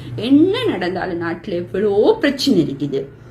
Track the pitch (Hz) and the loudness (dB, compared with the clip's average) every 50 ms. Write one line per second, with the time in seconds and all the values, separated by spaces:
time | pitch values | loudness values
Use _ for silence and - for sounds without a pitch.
0 | - - - - 202 247 277 294 330 381 403 508 494 392 247 185 185 175 190 180 | -12 -12 -10 -6 0 4 4 6 6 4 2 0 0 -2 -2 -2 -2 -4 -4 -4
1 | - 180 175 170 170 170 165 170 - 214 175 175 175 - - 190 214 208 202 202 | -4 -4 -6 -4 -4 -6 -6 -8 -8 -6 -6 -6 -6 -4 -4 -2 0 2 2 4
2 | 240 311 427 - - 285 - - - - 214 180 147 139 139 139 147 139 135 135 | 4 4 4 4 2 0 0 0 0 2 2 2 2 0 -2 -6 -6 -4 -4 -4
3 | - - - - - - | -6 -6 -14 -20 -20 -20